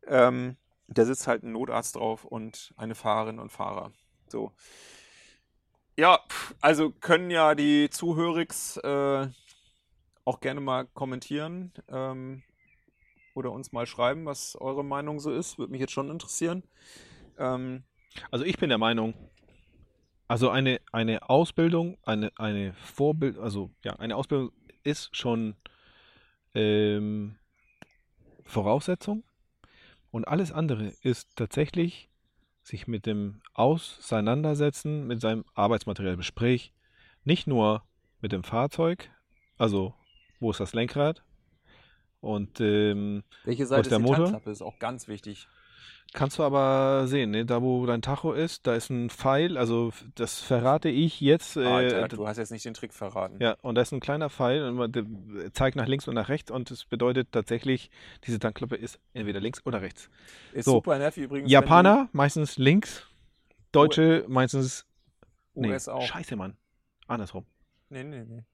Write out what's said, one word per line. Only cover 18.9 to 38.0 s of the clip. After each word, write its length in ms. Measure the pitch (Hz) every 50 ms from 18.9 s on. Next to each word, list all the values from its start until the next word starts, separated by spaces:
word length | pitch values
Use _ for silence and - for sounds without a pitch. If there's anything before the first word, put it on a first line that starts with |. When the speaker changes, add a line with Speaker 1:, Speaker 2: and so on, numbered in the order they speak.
| 117 113 110 113 113 - - - _ _ _ _ _ _ _ _ _ _ - _ _ _ _ _ _ _ _
Speaker 2:
also 220 | _ 120 113 123 127
eine, 320 | 98 131 135 131 127 - _ -
eine 380 | - 113 113 113 110 - - -
Ausbildung, 680 | 123 143 170 - - - 165 170 170 170 170 170 180 _ _
eine, 280 | - 110 107 107 104 _
eine 380 | - 110 107 104 101 101 95 92
Vorbild-, 640 | - - - - - 143 151 156 156 151 135 - -
also 320 | 104 117 101 101 95 - - _ -
ja, 80 | - -
eine 220 | - 104 113 110
Ausbildung 340 | 95 139 - 151 139 131 - _ _ _ _ - _ _
ist 320 | 143 147 - - - -
schon, 400 | - - 123 117 113 113 110 104 _ _ - _ _ _ _ _ _ _ _ _ _ _ _ _ _ _ _ _
ähm, 840 | 110 110 107 107 104 107 104 104 104 104 107 107 104 104 104 107 _ _ _ _ _ _ _ _ _ - _ _ _ _ _ _ _ _ _ _ - -
Voraussetzung 800 | - - 113 98 101 113 143 - - 180 - - - 208 220 - _ _ _ _ _ _ _ _ _ _ _ - - - _ _ _
und 160 | - 113 110
alles 240 | - 147 170 196 156
andere 420 | - 151 160 156 127 107 107 101 - _
ist 280 | _ 131 123 - - _ _
tatsächlich 720 | - 117 101 - 135 151 - - 180 170 175 - - - _ _ _ _ _ _ _ _ _ _ _ _
sich 240 | - - 104 -
mit 180 | - 117 104 -
dem 360 | 113 107 104 104 101 98 107 _ - _
Auseinandersetzen, 1500 | - 113 131 156 165 - - - - - - 117 110 104 110 120 143 151 156 151 147 147 147 139 - - 151 151 151 143
mit 140 | 117 120 117
seinem 240 | 117 110 110 113 - _ _
Arbeitsmaterial, 680 | - 101 104 113 104 - - 98 - 98 92 90 90 87
sprich 500 | - - - 113 120 127 120 - - _ _ _ _ _ _ _ _ _ _ _
nicht 240 | 139 165 - -
nur 360 | 160 139 117 107 107 107 107 - _ _ _